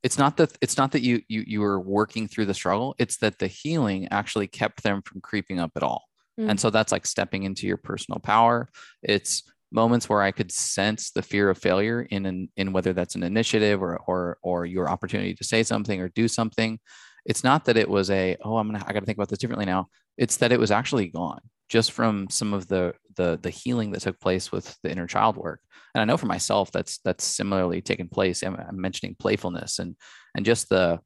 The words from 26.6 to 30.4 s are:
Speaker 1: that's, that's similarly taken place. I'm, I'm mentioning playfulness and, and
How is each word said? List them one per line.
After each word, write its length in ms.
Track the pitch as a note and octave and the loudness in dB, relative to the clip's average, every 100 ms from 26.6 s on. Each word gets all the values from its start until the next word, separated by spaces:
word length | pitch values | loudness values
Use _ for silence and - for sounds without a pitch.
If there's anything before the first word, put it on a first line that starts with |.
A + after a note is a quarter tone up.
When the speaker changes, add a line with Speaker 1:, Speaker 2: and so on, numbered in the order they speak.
| F#2+ | 2
Speaker 1:
that's, 260 | - - - F#2+ | -2 -4 -4 -4
that's 180 | F2 | -2
similarly 560 | - - G2+ G2 F2+ F2 | -4 -2 0 0 0 -2
taken 280 | - - F2+ | -4 -4 -4
place. 320 | - F#2+ F2 | 0 0 0
I'm, 120 | F#2 F2+ | -4 -6
I'm 260 | - F#2+ | -10 -6
mentioning 340 | F#2+ - F#2+ F#2 | -6 -6 -10 -4
playfulness 580 | G2+ G2+ F#2 E2+ E2 - | 0 0 -2 -6 -8 -6
and, 160 | F2 - - - - | -8 -12 -20 -20 -12
and 80 | - | -4